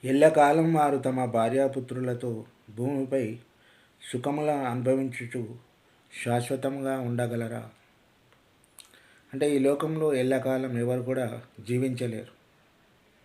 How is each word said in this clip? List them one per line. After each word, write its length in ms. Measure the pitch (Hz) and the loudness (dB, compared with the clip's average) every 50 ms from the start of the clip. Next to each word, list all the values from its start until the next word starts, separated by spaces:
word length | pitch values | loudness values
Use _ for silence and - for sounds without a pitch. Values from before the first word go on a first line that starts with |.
| - | 0
ఎల్లకాలం 640 | 127 135 139 151 160 156 156 147 143 147 165 160 165 165 | 2 4 6 6 8 8 8 6 8 6 4 4 4 4
వారు 240 | 151 147 143 139 | 4 4 4 2
తమ 280 | 135 127 135 127 127 123 | 0 0 0 0 0 -2
భార్యాపుత్రులతో 1200 | 117 113 117 113 113 123 135 135 135 131 139 131 - 123 127 127 127 123 120 - 123 113 110 113 - _ _ _ - | 0 2 2 2 4 2 2 2 2 0 -4 -6 -6 -6 -6 -4 -4 -4 -4 -4 -6 -6 -8 -10 -16 _ _ _ -18
భూమిపై 720 | 104 110 123 135 143 135 135 127 135 135 123 107 113 120 - _ _ _ _ _ _ _ _ _ _ _ - - - | -8 -6 -4 -2 -2 -2 -2 -2 -2 -2 -2 -2 -6 -10 -16 _ _ _ _ _ _ _ _ _ _ _ -16 -8 -8
సుఖములను 520 | 123 120 143 143 147 151 151 147 143 135 | -4 -2 -2 -2 0 0 0 0 0 -2
అనుభవించుచు 1040 | 123 117 123 120 131 131 131 135 131 123 - 123 120 - 127 113 107 120 120 - _ _ _ _ _ _ _ _ _ - - - | -4 -4 -2 0 2 2 2 0 -4 -6 -10 -12 -10 -8 -8 -8 -8 -12 -18 -20 _ _ _ _ _ _ _ _ _ -16 -8 -4
శాశ్వతంగా 760 | 117 117 120 120 - 135 131 131 135 135 139 135 135 135 131 | 0 0 0 0 -2 -4 -2 -2 -4 -4 -4 -4 -4 -4 -4
ఉండగలరా? 720 | 123 120 120 120 120 117 120 117 117 113 117 117 113 113 - _ _ _ _ _ _ _ _ _ _ _ _ _ _ _ _ _ _ _ _ - - - - - _ _ _ _ _ _ - | -4 -4 -2 -2 -2 -2 -4 -6 -6 -6 -8 -10 -12 -14 -20 _ _ _ _ _ _ _ _ _ _ _ _ _ _ _ _ _ _ _ _ -20 -20 -20 -20 -20 _ _ _ _ _ _ -4
అంటే, 220 | 135 147 147 147 | -2 0 2 2
ఈ 40 | 139 | 4
లోకంలో 540 | 131 139 147 143 151 156 160 156 156 156 143 | 4 4 2 2 0 -2 -2 0 0 2 2
ఎల్లకాలం 640 | 127 127 127 131 127 123 131 131 131 131 131 123 | 2 2 2 2 0 0 0 -2 -2 -2 -2 -2
ఎవరు 240 | 117 120 120 123 127 | -2 0 0 -2 -2
కూడా 400 | 123 127 131 131 123 110 113 117 - _ _ - | -2 -4 -4 -4 -4 -4 -6 -10 -14 _ _ -18
జీవించలేరు. 720 | 101 101 123 123 127 131 123 117 127 120 113 110 110 - - _ _ _ _ _ _ _ _ _ _ _ _ _ _ _ _ _ | -6 -4 -2 0 0 -2 -2 -4 -4 -6 -6 -8 -10 -14 -20 _ _ _ _ _ _ _ _ _ _ _ _ _ _ _ _ _